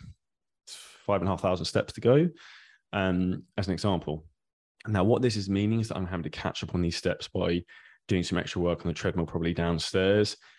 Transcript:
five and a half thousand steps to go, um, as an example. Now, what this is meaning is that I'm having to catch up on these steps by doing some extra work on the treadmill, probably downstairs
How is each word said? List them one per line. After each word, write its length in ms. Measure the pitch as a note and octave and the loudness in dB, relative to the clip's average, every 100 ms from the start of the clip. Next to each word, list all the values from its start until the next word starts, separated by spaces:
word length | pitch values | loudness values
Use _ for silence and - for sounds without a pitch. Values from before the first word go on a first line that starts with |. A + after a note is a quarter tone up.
| - - _ _ _ _ - - - - - | -20 -20 _ _ _ _ -20 -20 -20 -12 -2
five 160 | G2 | 0
and 60 | F#2 | 0
a 40 | |
half 100 | F2+ | 0
thousand 240 | F#2+ F2+ F2+ | 0 0 0
steps 280 | A2 - | -2 -2
to 80 | - | 0
go, 260 | A#2 C#3 E3+ - - - - _ _ | 4 6 4 -2 -20 -20 -20 _ _
um, 520 | G2+ F#2+ F2+ F#2 - - - | -2 2 2 0 -2 -6 -6
as 120 | F#2+ | -2
an 60 | |
example. 520 | E2+ G#2 F2 D#2 D2+ - _ _ _ _ _ - | 0 0 0 -2 -8 -10 _ _ _ _ _ -4
Now, 160 | G2+ | 2
what 180 | F#2+ A#2+ | 4 4
this 140 | B2+ G#2+ | 2 0
is 120 | G2 | 0
meaning 320 | G2 G#2 A2+ | 0 2 0
is 100 | A2 | -2
that 80 | - | -4
I'm 100 | F2+ | -4
having 160 | F2+ | -4
to 80 | D#2+ | -6
catch 320 | - - - | -6 -6 -6
up 100 | - | -4
on 80 | F2+ | 0
these 160 | E2+ - | 0 0
steps 300 | F2+ F2 - | -2 -4 -6
by 340 | F#2 F2 F2 - - - _ - | -2 0 0 -2 -18 -20 _ -2
doing 160 | F#2 | 0
some 160 | F2 F2 | 2 -2
extra 200 | - - | -2 -2
work 180 | F2 E2+ | 0 0
on 60 | E2+ | -2
the 80 | E2 | -2
treadmill, 320 | F#2+ F2 E2 | -2 -2 -2
probably 260 | F2 E2 | -2 -2
downstairs 800 | E2+ E2+ E2 - F#2+ F#2+ G#2 G#2 - - | 0 0 0 0 2 4 4 2 -2 -18